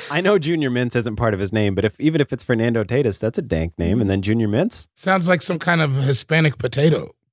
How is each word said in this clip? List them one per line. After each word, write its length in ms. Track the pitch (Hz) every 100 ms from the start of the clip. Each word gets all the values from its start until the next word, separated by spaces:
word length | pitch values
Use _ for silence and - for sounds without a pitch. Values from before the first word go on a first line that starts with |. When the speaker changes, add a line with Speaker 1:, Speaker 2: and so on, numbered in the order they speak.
Speaker 1:
<laughs> 100 | -
I 100 | 151
know 180 | 202 208
Junior 320 | 147 170 139
Mintz 240 | 123 123 123
isn't 200 | 117 110
part 160 | 117
of 80 | 98
his 120 | 98
name, 220 | 110 104
but 100 | 95
if, 140 | 104 -
even 220 | 151 160
if 120 | 143
it's 120 | 135
Fernando 400 | - 117 117 117
Tatis, 340 | 98 123 127 98
that's 200 | 110 -
a 40 |
dank 360 | 165 82 82 -
name. 220 | 85 110
And 100 | 101
then 100 | 98
Junior 260 | 98 113 107
Mintz? 400 | 107 208 - -
Speaker 2:
Sounds 340 | - 185 190 175
like 120 | 180
some 180 | - 170
kind 220 | - 170
of 140 | 151
Hispanic 640 | 135 135 131 - 156 156 -
potato 540 | 127 139 156 131 - - _